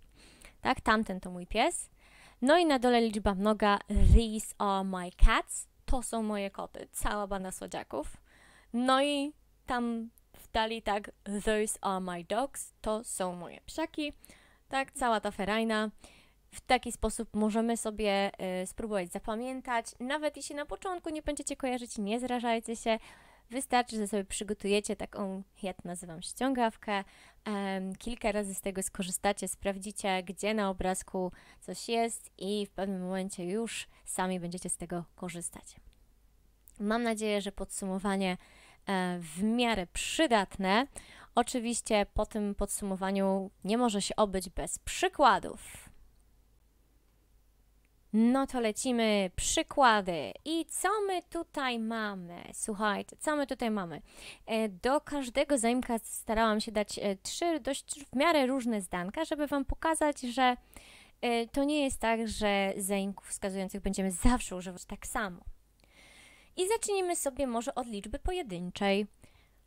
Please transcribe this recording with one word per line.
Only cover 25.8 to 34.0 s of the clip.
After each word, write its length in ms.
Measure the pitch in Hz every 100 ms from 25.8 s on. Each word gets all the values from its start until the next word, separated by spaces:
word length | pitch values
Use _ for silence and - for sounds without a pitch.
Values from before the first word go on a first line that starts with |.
nazywam 380 | 175 175 175 165
ściągawkę, 800 | - - 262 262 226 - - 202 196 - - -
em, 520 | - 202 196 190 190 190
kilka 360 | - - 220
razy 220 | 202 202
z 60 | 190
tego 220 | 202 190
skorzystacie, 640 | - - 180 - 202 208 190
sprawdzicie, 760 | - 202 196 202 - 202 185
gdzie 320 | 185 180 202
na 160 | 220 196
obrazku 600 | 185 185 190 - 190 180 - - -
coś 280 | - 180 -
jest 420 | 233 233 - - -
i 280 | 185 208 202
w 40 |
pewnym 320 | - 196 190
momencie 420 | 180 190 190 -
już 420 | 175 208 226 - - -